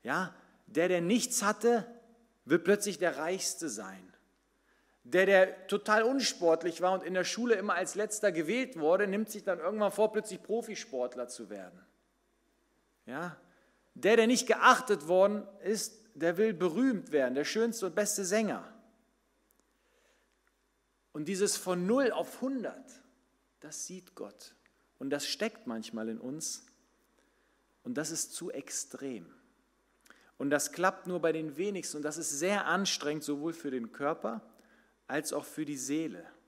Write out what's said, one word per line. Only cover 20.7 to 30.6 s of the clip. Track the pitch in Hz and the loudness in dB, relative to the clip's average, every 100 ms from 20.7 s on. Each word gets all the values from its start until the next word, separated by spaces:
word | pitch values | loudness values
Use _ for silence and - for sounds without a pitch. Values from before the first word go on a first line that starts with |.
| _ _ _ _ | _ _ _ _
Und | 151 151 | -8 -4
dieses | 190 196 - | 0 2 0
von | 185 180 180 | -2 0 4
null | 254 262 | 4 4
auf | 156 165 - | 0 -4 -4
hundert, | 262 269 165 - - - _ _ _ _ _ _ | -4 -4 -6 -10 -20 -20 _ _ _ _ _ _
das | 147 - - | -14 -12 -10
sieht | 180 180 | -12 -18
Gott. | - 101 - - _ _ _ _ _ | -14 -14 -14 -20 _ _ _ _ _
Und | 135 | -4
das | 143 139 | -4 -4
steckt | - 220 - - | -2 -4 -4 -8
manchmal | 113 110 113 110 | -8 -6 -6 -6
in | 113 | -6
uns. | 123 151 - - - _ _ _ _ _ _ _ _ _ _ _ | -8 -8 -8 -8 -14 _ _ _ _ _ _ _ _ _ _ _
Und | 120 | -8
das | 127 156 | -6 -4
ist | 160 - | -6 -6
zu | - 170 | -8 -8
extrem. | - - - - 127 135 113 82 - _ _ _ _ _ _ _ - _ _ | -10 -8 -8 -8 -8 -8 -8 -12 -20 _ _ _ _ _ _ _ -20 _ _
Und | 143 | 0
das | 143 | 0